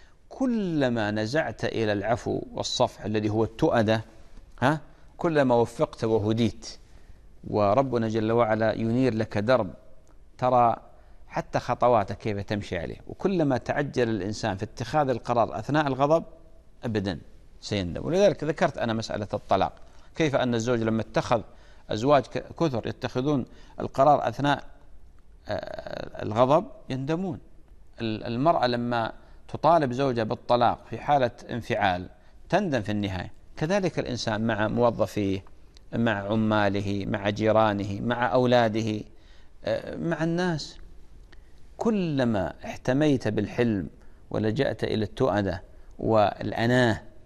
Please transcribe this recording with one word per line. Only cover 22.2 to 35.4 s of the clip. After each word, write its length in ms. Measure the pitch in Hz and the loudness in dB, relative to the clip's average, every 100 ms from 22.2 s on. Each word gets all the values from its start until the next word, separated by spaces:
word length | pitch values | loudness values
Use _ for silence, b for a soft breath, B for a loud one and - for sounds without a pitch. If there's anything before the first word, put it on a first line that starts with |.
ك-، 220 | - - - - | 2 -6 -8 -2
كثر 280 | 165 120 113 | -2 -2 -6
يتخذون 580 | 104 123 123 135 143 - B B - | -6 -4 -2 0 0 -2 B B -8
القرار 480 | - - 139 143 - | -4 4 6 6 2
أثناء، 360 | 113 143 143 - - - - - - - - - | -2 0 -2 -4 -18 -18 -18 -18 -20 -20 -20 -8
آه، 760 | 101 - - - - - - | -8 -6 -10 -10 -10 -10 -8
الغضب 420 | 104 104 127 151 214 - - | -4 2 4 4 2 -8 -8
يندمون. 500 | 131 135 165 190 131 - - - - - - | -6 -2 -2 -4 -6 -12 -20 -20 -20 -20 -6
ال-، 220 | 113 110 | -4 -4
المرأة 440 | - 117 151 170 123 | -4 0 2 2 0
لما 460 | 120 120 120 110 - b b - | 0 -2 -2 -2 -6 b b -14
تطالب 460 | - 151 170 139 | 0 4 4 4
زوجها 300 | 120 139 117 | 0 0 0
بالطلاق 560 | 110 120 - 120 113 90 - | -2 -4 0 4 4 2 -6
في 80 | 113 | -8
حالة 340 | - 147 123 - - | 0 2 2 -2 -10
انفعال 600 | 120 - 110 101 90 92 - b b - | -8 -4 0 2 0 -4 -16 b b -2
تندم 320 | - 202 131 | 0 0 -2
في 100 | 98 | -2
النهاية. 400 | 104 98 92 - - - - | -2 -2 -4 -8 -14 -18 -6
كذلك 420 | 156 202 185 - | -2 0 0 -2
الإنسان 480 | - 120 - 107 113 | -4 -4 -2 -2 0
مع 200 | 104 107 | 0 0
موظفيه، 760 | 113 120 95 104 - 98 95 | 2 2 2 -2 0 -2 -2